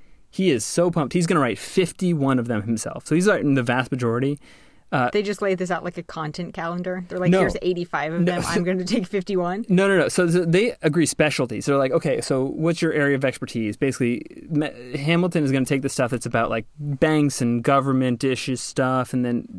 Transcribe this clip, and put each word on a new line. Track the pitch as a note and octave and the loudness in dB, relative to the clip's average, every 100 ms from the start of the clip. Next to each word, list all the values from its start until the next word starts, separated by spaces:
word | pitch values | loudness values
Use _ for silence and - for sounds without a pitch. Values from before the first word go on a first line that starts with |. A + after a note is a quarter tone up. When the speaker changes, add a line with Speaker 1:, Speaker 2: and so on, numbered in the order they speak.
| - - - | -20 -20 -10
Speaker 1:
He | - F#3+ | 0 2
is | B2 - | 2 0
so | - F3 | 0 2
pumped. | E3+ C3 | 2 0
He's | F3 E3 | 0 2
gonna | F3 | 2
write | B2 G2 | 2 0
fifty-one | - - F3 - F3+ D#3+ C3+ B2+ | -2 0 0 0 0 2 2 2
of | A#2 | 0
them | A2 | -2
himself. | G#2 A2+ - - - | -2 -4 -4 -10 0
So | D#3 | 2
he's | G3 | 4
writing | E3+ D3 | 2 2
the | C3+ | 2
vast | B2 B2 B2 | 2 0 0
majority. | B2+ A#2+ A#2 C#3 D3 - - - - _ | -2 -2 0 -2 -4 -10 -20 -20 -20 _
Uh, | C#3+ B2 | -2 0
Speaker 2:
They | G#3 | 0
just | G3+ G3+ | -2 -2
lay | G3+ F#3 | -2 -2
this | F3+ | -2
out | F3 | -4
like | F3 F3 | -4 -10
a | |
content | - D#3+ D3+ D3+ E3+ | -12 -8 -8 -8 -10
calendar. | F3+ E3 F3 F3+ F#3 F3 | -8 -6 -6 -6 -6 -8
They're | F3+ | -2
like, | F3+ | 2
Speaker 1:
No. | F#3 | 4
Speaker 2:
"Here's | F#3 - | 2 -2
eighty-five | F3 F3 F3 D#3 D3+ | -4 -4 -4 -4 -4
of | E3+ | -2
Speaker 1:
No, | F3 | -2
Speaker 2:
them. | F3 | -2
Speaker 1:
so | F3 | -2
Speaker 2:
I'm | G3 | -2
gonna | F3 F#3 | 0 -2
take | F#3 A3+ F#3 | -2 -4 -2
fifty-one." | G3+ F#3 F#3+ F3 F#3+ A#3 | -6 -4 -2 -2 -4 2
Speaker 1:
No, | F#3 G3 | 4 6
no, | F#3+ | 4
no. | - | 2
So | - F3 | 2 4
th-, | F3 E3+ | 4 4
they | F3 A#3 - | 4 2 0
agree | D#3+ D#3+ D3 | 0 2 2
specialties. | - D3+ - B2 A2 - | 2 0 2 -2 -2 0
They're | C#3 | 2
like, | C3+ | 2
"Okay, | E3 D3+ A#2+ | 2 0 -2
so | - C3+ C3+ | 0 0 0
what's | - D#3+ E3 | 0 -2 0
your | E3 | 0
area | D3+ C#3+ C3+ | 2 2 2
of | C3 | 0
expertise?" | - B2 A#2 G#2+ - | -2 -6 -4 -4 0
Basically, | C#3 B2+ A#2+ A#2+ - - - | -2 0 0 0 -6 -16 -4
Ma-, | D3+ D#3 B2 B2 C#3 | -2 -2 -6 -10 -4
Hamilton | D3 E3+ F3+ E3+ | 2 2 2 2
is | C#3 | 2
gonna | C3+ B2+ | 2 2
take | C#3 | 0
the | C3 | 0
stuff | - B2 | 0 0
that's | B2 A#2+ | -2 -2
about, | A2+ A#2 | -2 0
like, | A2+ A2 D3 | -2 -6 -10
banks | D3 C#3 D#3 D#3 D3 - | -6 0 2 4 2 2
and | A#2+ A#2+ | 0 0
government | C3 C#3 C3+ C3 B2+ A#2+ | 4 2 4 2 2 0
issues | C3+ B2+ - B2 | 0 0 -2 -6
stuff. | - - B2+ C3 B2 | -4 -2 0 0 0
And | C3 B2 | -2 0
then | A#2+ - | -2 -4